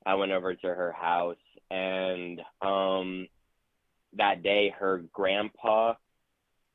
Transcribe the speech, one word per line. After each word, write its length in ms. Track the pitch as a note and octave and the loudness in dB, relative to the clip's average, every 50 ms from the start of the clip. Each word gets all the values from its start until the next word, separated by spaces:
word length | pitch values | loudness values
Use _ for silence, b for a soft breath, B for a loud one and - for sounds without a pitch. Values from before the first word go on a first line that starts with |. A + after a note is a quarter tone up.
| _ | _
I 80 | F#2+ F#2+ | 0 0
went 160 | F#2+ G2 F#2+ F#2+ | 2 2 2 0
over 220 | F#2 F2+ F#2 F2+ | 0 0 -2 -4
to 120 | - - F2+ | -2 -4 -4
her 240 | F2 F2+ F2+ F2 E2 | -2 -2 -2 -4 -4
house, 440 | E2 E2+ E2+ F2 F2 F2 F2 E2+ - _ _ _ - _ _ | -4 -2 0 2 2 2 0 -4 -8 _ _ _ -20 _ _
and, 680 | F#2+ F#2 F#2+ F#2+ F#2+ F#2 F#2+ F#2 F#2 F2+ F2+ F2 F2 E2+ E2+ - - _ F#2+ | -6 -4 -2 -2 -2 -2 -2 -2 -2 -4 -6 -8 -10 -12 -14 -16 -12 _ -2
um, 680 | G2 G2 G2 F#2+ F#2+ F#2+ F#2+ F#2 F#2 F#2 F#2 F#2 - _ _ _ _ _ _ _ _ _ _ _ _ _ _ _ _ - | 0 0 2 2 2 0 0 -2 -4 -6 -8 -10 -12 _ _ _ _ _ _ _ _ _ _ _ _ _ _ _ _ -2
that 280 | G2+ G#2+ G2+ G2 F2 E2+ | 2 2 2 2 2 0
day 280 | G2 G2+ G#2 G#2 G2+ | 2 4 4 4 2
her 280 | F#2+ - G2 F#2+ F#2+ F2+ E2+ E2 - | 0 0 0 0 0 -2 -4 -8 -4
grandpa, 840 | - G2 F#2 G2 G2+ G#2+ G#2+ - - - A2+ G#2+ A2 A2+ A#2 A2+ - _ _ _ _ _ _ _ _ _ _ _ _ _ _ | -2 0 0 0 0 -2 -4 -6 -4 0 2 4 4 4 2 0 -2 _ _ _ _ _ _ _ _ _ _ _ _ _ _